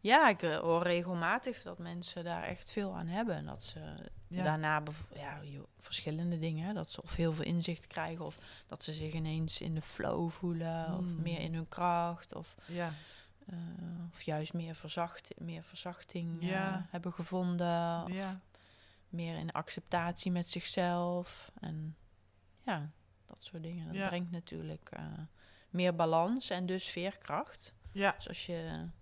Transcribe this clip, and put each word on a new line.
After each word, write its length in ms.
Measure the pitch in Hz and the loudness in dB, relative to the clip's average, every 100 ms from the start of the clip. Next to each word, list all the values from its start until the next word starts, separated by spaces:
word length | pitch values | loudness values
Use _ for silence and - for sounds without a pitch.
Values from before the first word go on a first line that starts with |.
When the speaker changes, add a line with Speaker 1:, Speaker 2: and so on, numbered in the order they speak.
Speaker 1:
Ja, 240 | 202 269 294 | 10 10 10
ik, 140 | 190 | 8
eh, 160 | 175 156 | 4 4
hoor 240 | 165 165 | 6 6
regelmatig 800 | 175 175 175 175 170 233 254 226 | 6 4 2 0 2 2 0 -6
dat 160 | - 175 | -8 -8
mensen 460 | 170 175 175 - | -8 -4 -4 -4
daar 180 | 170 170 | -4 -2
echt 280 | - 180 - | -4 -6 -6
veel 260 | - 196 180 | -2 -2 -2
aan 100 | 165 | -2
hebben. 300 | 185 233 160 | 0 0 -2
En 80 | 147 | -4
dat 160 | - | -6
ze 460 | - 165 156 151 - - - | -8 -8 -10 -10 -10 -12 -8
Speaker 2:
Ja. 140 | 180 | 0
Speaker 1:
daarna 380 | 175 156 156 151 | 2 2 2 2
bev-, 300 | 151 151 - | 0 -8 -10
ja, 260 | - 143 147 | -10 -10 -8
jo-, 260 | 147 139 - - | -10 -12 -14 -18
verschillende 600 | - - - 156 170 170 | -6 -4 -2 0 0 2
dingen, 280 | 160 156 175 | 2 0 -2
hè, 60 | |
dat 180 | 208 160 | -2 -4
ze 120 | - | -6
of 120 | - | -4
heel 180 | - 165 | 2 4
veel 120 | 160 | 4
inzicht 420 | - 170 165 165 - | 2 2 2 -2 -4
krijgen 380 | - 156 165 | -4 -4 -4
of 120 | 151 151 - - - | -6 -8 -16 -18 -12
dat 180 | - | -8
ze 80 | - | -6
zich 200 | 156 156 | -4 -2
ineens 480 | 160 160 160 160 - | -2 0 2 0 0
in 140 | - | -2
de 80 | 160 | -2
flow 480 | - - - - 170 | -4 -2 0 2 0
voelen 640 | - 175 165 165 165 165 | 0 -2 0 -2 -2 -2
of 60 | 180 | 0
Speaker 2:
Hmm. 180 | 180 165 | -2 0
Speaker 1:
meer 160 | 165 170 | 0 0
in 140 | 165 | 0
hun 140 | 165 165 | -2 -4
kracht 680 | - 175 170 170 170 - | 2 4 4 2 -2 -6
of, 200 | - 165 - - | -10 -10 -14 -8
Speaker 2:
Ja. 240 | 170 170 151 - - - - - | -2 -2 -4 -12 -18 -20 -18 -12
Speaker 1:
eh, 100 | 175 170 175 170 170 170 | -8 -8 -8 -6 -6 -8
of 100 | - | -6
juist 300 | - 151 156 | -2 -2 -2
meer 220 | 170 165 | -4 -4
verzacht-, 680 | 160 156 - 170 - - - | -6 -6 -2 -2 -4 -12 -10
meer 220 | 165 165 | -8 -8
verzachting, 800 | 160 180 180 175 - 175 170 165 | -10 -10 -10 -10 -6 -4 -2 0
eh, 60 | 175 | 2
Speaker 2:
Ja. 380 | 190 190 190 180 | 2 2 -2 -4
Speaker 1:
hebben 220 | 180 175 | -4 -4
gevonden 920 | 175 175 185 180 175 175 170 170 170 | -4 -2 2 2 4 4 4 4 0
of 80 | 170 | -2
Speaker 2:
Ja. 280 | 185 190 190 - - - - - - - | -4 -4 -6 -12 -20 -20 -20 -20 -20 -8
Speaker 1:
meer 280 | 170 165 160 | -4 -2 -2
in 140 | 160 | -2
acceptatie 800 | - 156 - - 175 170 175 190 | -2 -4 -8 0 2 2 0 2
met 160 | 175 175 | 2 2
zichzelf 1000 | 175 - - 175 175 175 175 175 - - - | -2 0 2 4 4 2 0 -2 -10 -16 -10
en 360 | 165 156 156 156 - - _ _ _ - | -6 -4 -6 -8 -18 -20 _ _ _ -10
ja, 280 | - 175 147 - - - - | -2 -2 -2 -10 -20 -20 -20
dat 160 | - | -16
soort 200 | - 170 | -12 -8
dingen. 240 | 160 175 160 | -6 -6 -4
Dat 100 | 185 | 0
Speaker 2:
Ja. 120 | 196 | 0
Speaker 1:
brengt 220 | 175 175 | 0 0
natuurlijk, 580 | 170 - 160 160 156 - | -4 -6 -8 -6 -8 -10
eh, 100 | - - - 156 - - - - | -8 -8 -8 -10 -14 -20 -20 -6
meer 240 | 175 180 | 2 4
balans 560 | 170 165 165 175 254 - | 6 6 8 6 2 0
en 160 | 180 180 | 0 2
dus 180 | 185 - | 0 -2
veerkracht. 840 | - 185 196 - 151 294 - - - - | -2 -4 -4 -2 -2 -2 -8 -12 -12 -10
Speaker 2:
Ja. 200 | 196 196 - | 2 4 4
Speaker 1:
Dus 120 | - | -4
als 180 | - - | -6 -4
je 400 | 170 165 160 165 - | -4 -4 -4 -6 -10